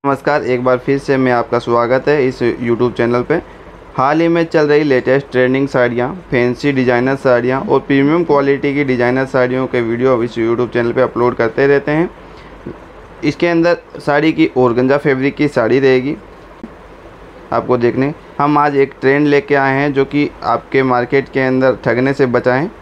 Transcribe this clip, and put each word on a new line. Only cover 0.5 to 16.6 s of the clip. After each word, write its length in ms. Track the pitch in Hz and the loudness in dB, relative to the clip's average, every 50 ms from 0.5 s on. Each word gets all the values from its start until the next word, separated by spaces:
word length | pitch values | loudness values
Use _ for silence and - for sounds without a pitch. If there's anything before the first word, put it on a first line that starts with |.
| 127 123 123 | -2 0 2
बार 140 | 127 127 123 | 0 0 0
फिर 200 | - - 139 139 | 0 -2 -2 -2
से 180 | - - 139 | 0 0 0
मैं 160 | 131 131 127 123 | 0 2 2 2
आपका 260 | 120 117 - - 120 | 0 0 0 -2 -4
स्वागत 500 | - - 120 120 120 117 127 131 131 143 | -2 0 0 0 2 2 0 0 2 0
है 180 | 147 151 131 131 | 0 2 0 -2
इस 100 | 123 - | -2 -2
YouTube 540 | 123 117 - - 120 117 117 107 113 120 110 | -2 -2 -2 -2 -2 -2 0 0 0 -2 0
चैनल 300 | - 120 117 120 123 123 | -2 -2 0 0 -2 -2
पे। 120 | - 147 170 - - - - - - - - - - - | -2 -4 -4 -4 -8 -20 -20 -20 -20 -20 -20 -20 -12 -4
हाल 240 | - 131 135 151 160 | -2 0 0 2 2
ही 80 | 165 170 | 2 2
में 160 | 170 170 165 | 2 0 -2
चल 220 | 165 - 165 151 | 0 0 0 2
रही 180 | 147 147 147 156 | 4 2 2 2
latest 420 | 147 135 123 113 123 131 139 139 - - | 2 0 0 2 2 0 0 0 -2 0
trending 360 | 127 127 127 127 135 139 135 | 0 2 2 2 0 -2 -2
साड़ियाँ, 560 | - 135 123 123 120 117 123 135 180 185 170 - | 0 0 0 0 0 -2 -4 -4 -6 -10 -10 -4
fancy 420 | - 123 123 123 123 120 - 143 139 | -2 0 0 0 -2 -2 -2 -2 0
designer 420 | 131 127 120 123 120 123 131 135 | 0 0 2 0 0 0 -2 -2
साड़ियाँ 460 | 135 - 135 123 120 120 127 127 135 | 0 0 2 2 2 2 0 -2 -2
और 200 | - 214 139 135 | -2 0 -2 -2
premium 440 | 131 - 143 135 139 143 156 175 170 | 0 0 0 2 2 2 2 0 0
quality 500 | 165 151 143 139 139 139 135 120 143 135 | 2 2 2 2 2 0 0 0 -2 -2
की 100 | 143 147 | -2 0
designer 400 | 131 127 120 120 120 127 131 135 | 0 0 0 0 0 0 0 -2
साड़ियों 420 | 131 - 135 127 123 127 131 131 | -2 0 0 0 0 0 -2 -4
के 140 | 127 - 123 | -2 -2 -2
वीडियो 420 | 117 113 113 120 123 131 131 117 113 | -2 -2 -2 0 2 2 2 2 0
इस 120 | 120 113 | -4 -4
YouTube 340 | 117 113 113 117 117 127 113 | -2 -2 -2 0 -2 -2 -2
चैनल 240 | - 123 117 120 113 | -2 -2 -2 -2 0
पे 80 | 123 | 0
upload 360 | 127 113 - 107 120 123 117 | -2 -2 0 0 0 0 0
करते 300 | - 117 113 - - 135 | 0 -2 -2 0 0 2
रहते 260 | 135 143 139 139 - 147 | 2 2 2 0 -2 -2
हैं। 180 | 156 170 214 - - - - - - - - - - - - - - - - - - - - - - - | -2 -2 -2 -4 -14 -20 -20 -20 -20 -20 -20 -20 -18 -16 -16 -16 -16 -20 -20 -20 -20 -20 -20 -18 -6 -6
इसके 240 | 143 135 - - 175 | -6 -4 -2 -2 0
अंदर 280 | 170 165 165 175 175 165 - - - - | 0 2 2 2 0 -2 -4 -18 -18 -10
साड़ी 340 | - - 143 147 151 160 151 | -4 -2 0 2 2 0 2
की 180 | - 160 - - | 2 0 0 2
ऑर्गेन्जा 400 | 127 127 123 117 120 127 131 139 | 2 2 2 2 2 2 2 0
fabric 400 | 147 - 156 135 131 131 139 135 | 0 2 0 -2 0 -2 -4 -2
की 120 | - 151 143 | -2 -4 -2
साड़ी 320 | - 135 113 110 120 135 | 0 0 0 2 2 2
रहेगी 360 | 135 131 131 127 127 139 160 208 - - - - - - - - | 4 4 2 2 0 -2 -8 -8 -12 -20 -20 -20 -20 -20 -20 -18